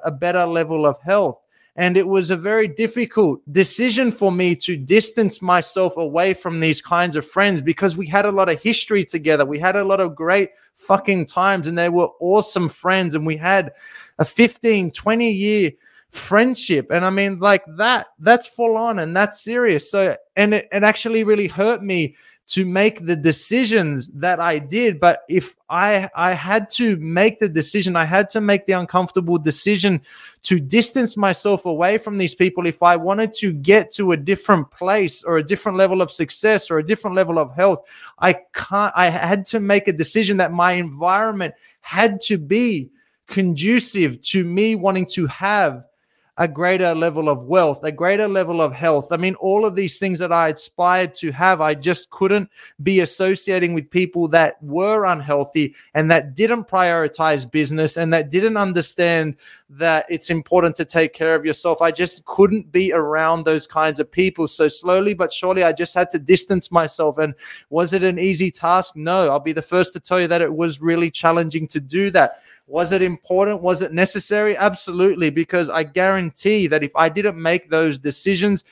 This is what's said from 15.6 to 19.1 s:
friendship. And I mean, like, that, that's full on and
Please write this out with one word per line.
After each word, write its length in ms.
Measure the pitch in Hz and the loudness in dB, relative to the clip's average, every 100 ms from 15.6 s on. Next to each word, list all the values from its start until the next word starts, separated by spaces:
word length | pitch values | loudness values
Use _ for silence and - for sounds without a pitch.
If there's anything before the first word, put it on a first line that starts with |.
| 165 - _ _ _ | 0 -4 _ _ _
friendship. 800 | - - 202 247 247 - 151 - | -14 0 2 2 0 -2 -2 0
And 120 | 175 | 0
I 60 | 185 | 0
mean, 300 | 196 196 185 | 0 -2 0
like, 240 | 202 196 - 160 | 2 2 0 -2
that, 320 | 226 240 - - | 0 0 -4 0
that's 260 | 165 240 - | 4 4 2
full 320 | - 233 220 | -4 -2 0
on 220 | 233 208 | -2 -2
and 180 | 160 | -2